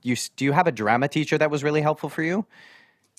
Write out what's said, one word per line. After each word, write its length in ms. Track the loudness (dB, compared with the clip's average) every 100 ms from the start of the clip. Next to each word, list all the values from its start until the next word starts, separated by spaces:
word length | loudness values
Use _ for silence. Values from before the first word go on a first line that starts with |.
you 100 | -6
s-, 160 | -4 -6
do 160 | -2
you 80 | 0
have 140 | 2 2
a 40 |
drama 360 | 2 2 2 2
teacher 280 | -2 0 0
that 120 | 0
was 140 | 0
really 160 | -2 0
helpful 280 | 0 -2 -4
for 140 | -4
you? 240 | -2 -2 -4 -10 -20 -20 _ _ _